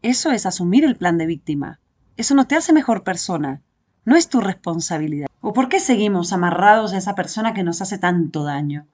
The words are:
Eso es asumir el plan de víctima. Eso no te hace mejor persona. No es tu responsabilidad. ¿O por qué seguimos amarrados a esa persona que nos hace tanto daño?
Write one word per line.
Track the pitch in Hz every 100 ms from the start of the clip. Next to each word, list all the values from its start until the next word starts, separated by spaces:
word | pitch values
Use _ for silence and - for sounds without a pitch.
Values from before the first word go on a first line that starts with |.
Eso | 226 247 320
es | 226 190
asumir | 180 175 220 302
el | 240
plan | 175 170
de | 160
víctima. | 160 - 147 139 - _ _ _ -
Eso | 233
no | 277 262
te | 302
hace | 320
mejor | 311 247 220
persona. | - 175 - 131 143 139 _ _ _ _ -
No | 320
es | 320
tu | 254
responsabilidad. | 196 180 - 165 165 160 151 147 143 _
¿O | 208
por | 220 254
qué | 381
seguimos | 349 226 208 190 170
amarrados | 185 180 170 202 220 208
a | 190
esa | 185 190
persona | 175 - 226
que | 190
nos | 175 170
hace | 190 202
tanto | 180 180 156 151
daño? | 147 143 147 147 -